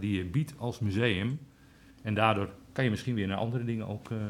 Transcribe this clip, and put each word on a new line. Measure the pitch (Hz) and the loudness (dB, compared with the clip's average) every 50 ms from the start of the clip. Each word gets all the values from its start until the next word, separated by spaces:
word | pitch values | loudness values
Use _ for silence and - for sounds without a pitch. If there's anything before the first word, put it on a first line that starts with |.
die | 98 104 101 | 0 0 0
je | 92 92 | 0 0
biedt | 90 85 147 151 - - - | 0 0 0 0 -2 -6 -6
als | 113 120 - - | -6 -6 -4 -2
museum. | 110 101 95 110 123 120 95 92 104 123 143 156 - - - - - - - - - - - - | -2 0 2 4 4 4 2 2 0 -2 -2 -4 -8 -14 -20 -20 -20 -20 -20 -20 -20 -20 -20 -8
En | - 110 104 | -4 -2 2
daardoor | 104 110 110 107 101 101 - - - - - | 4 6 6 6 4 0 -4 -6 -16 -20 -8
kan | - 139 135 | -2 0 2
je | 117 | 2
misschien | 104 - - 127 120 | 0 0 -2 -2 -2
weer | 104 98 | 0 0
naar | 92 98 | 0 0
andere | 95 113 117 123 123 120 | 0 -2 -2 -2 -2 -2
dingen | 117 117 110 104 92 | -2 -2 -4 -4 -6
ook, | 104 104 - - | -6 -8 -6 -6
eh, | 117 107 107 | -6 -4 -4